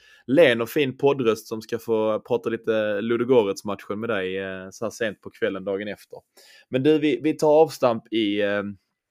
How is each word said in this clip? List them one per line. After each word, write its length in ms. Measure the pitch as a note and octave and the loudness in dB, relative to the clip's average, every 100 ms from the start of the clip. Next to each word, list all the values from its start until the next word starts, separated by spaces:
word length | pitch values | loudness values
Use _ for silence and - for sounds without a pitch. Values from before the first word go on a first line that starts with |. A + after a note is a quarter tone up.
| _ _ - | _ _ 2
len 320 | C#3+ D3 A#2 | 6 6 6
och 80 | A#2 | 0
fin 280 | D#3 C3 C3 | 0 0 2
poddröst 500 | C#3 C#3 A2+ A2 - | 2 4 2 0 -4
som 140 | A2 | -10
ska 180 | - A2+ | -8 -8
få 400 | - A2 A2 G#2+ | -2 0 0 -2
prata 300 | - A#2+ A#2+ | -2 -2 -2
lite 520 | A2+ A2+ A2 G#2+ G#2 | -4 -2 -2 0 -2
Ludogorets-matchen 960 | A2+ A#2+ B2 B2+ G2+ G2 G#2 G2 - G#2 | -2 -2 0 0 0 -4 -8 -10 -8 -8
med 100 | A#2 | -6
dig, 280 | G#2 F#2 F#2+ | -4 -4 -6
eh, 300 | F#2+ F#2+ F#2+ | -8 -10 -14
så 140 | - A2 | -10 -10
här 40 | |
sent 320 | - A2 G2 | -6 -6 -6
på 80 | G2 | -16
kvällen 340 | - G#2+ G2 | -6 -4 -4
dagen 240 | F#2+ G2 G#2 | -6 -6 -6
efter. 320 | F#2 - G2+ _ _ - - - | -12 -16 -20 _ _ -20 -20 -6
Men 140 | C3 | 0
du, 160 | C#3 D#3 | 2 2
vi, 200 | D3+ C3 | 2 0
vi 100 | D3+ | -2
tar 280 | D3 D#3 D3+ | 0 4 6
avstamp 520 | D#3 - B2+ A2+ - | 4 2 0 0 -2
i, 280 | A2+ G#2 G2+ | -2 0 0
eh, 220 | G2+ G2+ G2+ G2 _ _ _ | 0 -2 -4 -10 _ _ _